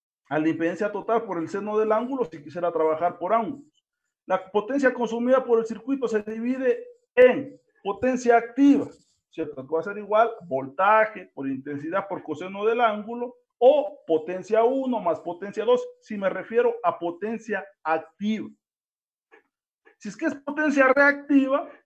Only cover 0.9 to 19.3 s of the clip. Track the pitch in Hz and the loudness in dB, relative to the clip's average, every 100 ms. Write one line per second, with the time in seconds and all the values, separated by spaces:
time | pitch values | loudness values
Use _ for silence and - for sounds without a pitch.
0.9 | 208 - 226 220 170 160 202 208 214 214 | -4 -2 -2 -2 -6 -6 -6 -4 -2 0
1.9 | 214 247 269 233 156 147 170 170 165 156 | 0 -2 -4 -6 -8 -14 -4 -2 0 0
2.9 | 156 175 - 175 226 202 - - _ _ | 0 -2 -4 -2 -2 -2 -8 -16 _ _
3.9 | _ _ _ - 185 - 208 208 277 254 | _ _ _ -4 -4 -2 -2 -2 0 0
4.9 | 247 226 233 240 262 254 226 226 226 - | 0 -2 -2 2 2 4 2 0 -6 -6
5.9 | 269 233 214 208 220 240 262 254 240 - | -4 -2 -2 -4 -6 -4 -2 0 -2 -6
6.9 | - _ - 254 202 - - _ _ 196 | -20 _ 6 6 6 -4 -14 _ _ -8
7.9 | 196 254 254 233 233 233 - 285 247 - | -2 -2 0 4 4 2 4 6 6 0
8.9 | - _ _ _ - 151 131 135 160 165 | -10 _ _ _ -10 -10 -10 -6 -4 -4
9.9 | 202 196 214 233 - - 135 135 160 196 | -10 0 4 4 0 -8 -6 -6 0 4
10.9 | 220 214 208 185 - 135 131 143 143 156 | 6 4 -2 -16 -8 -6 -6 -8 -10 -4
11.9 | 185 - 170 - 147 185 196 214 233 233 | -4 -4 -8 -8 -10 -10 -4 -2 2 2
12.9 | 214 208 240 247 - _ _ 240 294 294 | 0 -8 -10 -10 -12 _ _ 6 6 2
13.9 | - - 165 202 185 180 214 233 269 262 | -8 -2 -2 -2 -8 -2 2 2 2 -2
14.9 | 233 180 156 165 175 202 214 214 247 - | -2 -2 -4 -6 -10 -8 -4 2 2 0
15.9 | - - 208 190 185 - 226 240 233 175 | -14 -12 -6 -4 -4 -2 0 0 0 -2
16.9 | 165 170 170 214 226 226 196 - _ 156 | -2 -6 -6 -8 -8 -6 -8 -8 _ -4
17.9 | 160 - _ 208 220 - - _ _ _ | -4 -4 _ -4 -4 -6 -16 _ _ _
18.9 | _ _ _ _ | _ _ _ _